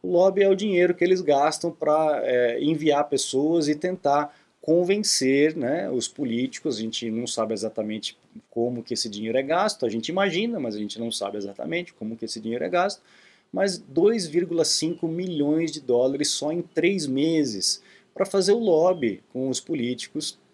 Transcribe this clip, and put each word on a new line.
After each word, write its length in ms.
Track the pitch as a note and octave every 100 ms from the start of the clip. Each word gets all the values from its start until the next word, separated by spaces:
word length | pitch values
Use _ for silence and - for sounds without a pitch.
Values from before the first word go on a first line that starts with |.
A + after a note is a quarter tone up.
O 100 | F#3
lobby 300 | F3 F#3+ F#3+
é 60 | G3
o 60 |
dinheiro 400 | F#3+ G#3 F3+ F3
que 80 | F3
eles 200 | F3 F#3
gastam 480 | D#3 C#3+ D3 D#3 F3
pra, 480 | D#3+ D3+ D3+ D#3 C#3+
é, 400 | A#2+ B2 A#2+ A#2+
enviar 460 | D3 D#3 D#3 C#3+ D3
pessoas 580 | C#3 - C3+ D3+ E3+ D3
e 80 |
tentar 600 | D3+ F#3 F#3 C#3+ C#3+ D3 - _ _
convencer, 960 | - E3 F3+ G3+ G#3 - C3 C#3 D3+ D#3+
né, 340 | B2 D#3 G3
os 160 | C3 -
políticos. 720 | - C#3 A#2 C3 - D#3+ A2+
A 40 |
gente 300 | A2+ A2+ A#2
não 160 | A2 A#2+
sabe 260 | - A2
exatamente 640 | A2 G#2+ - G#2+ G#2+ - - _ - _
como 320 | - A#2+ B2
que 140 | A2+
esse 140 | A#2 A#2
dinheiro 280 | G#2 A2 B2
é 60 |
gasto, 420 | C3+ E3 G#3 -
a 40 | A#2+
gente 200 | A2+ A2+
imagina, 520 | F3+ G3 E3 A#3 A3+
mas 160 | B2 G#2
a 20 |
gente 220 | G#2 A2
não 100 | A2+
sabe 260 | A2 G2+ G#2
exatamente 560 | G2 G2 B1+ E3 F3
como 240 | _ A2 A2+
que 80 |
esse 160 | A2 -
dinheiro 240 | A2 A#2+
é 40 | -
gasto, 340 | F3 G3 - _ _ _ _ _
mas 240 | F#3 G3 F3
dois 480 | A#2+ C#3 G3 A3+
vírgula 400 | E3 D#3+ F3 E3
cinco 440 | D3+ - D#3+ E3 E3
milhões 640 | D#3+ F#3 E3 C#3+ D#3 E3
de 80 | D3
dólares 480 | B2+ A#2+ C3 C#3+ C#3+
só 240 | - D3
em 100 | E3+
três 440 | E3+ - E3 G3 D3
meses 760 | C3 D#3 E3 C3+ G2+ - - _ - _
pra 100 | -
fazer 280 | F#3+ G3 F#3+
o 60 | A3+
lobby 640 | A3 D#3+ F3 F3+ A#2+ G2 _
com 160 | C3 C3+
os 100 | B2+
políticos 800 | - D#3 A#2+ B2 - D3+ D#3 - _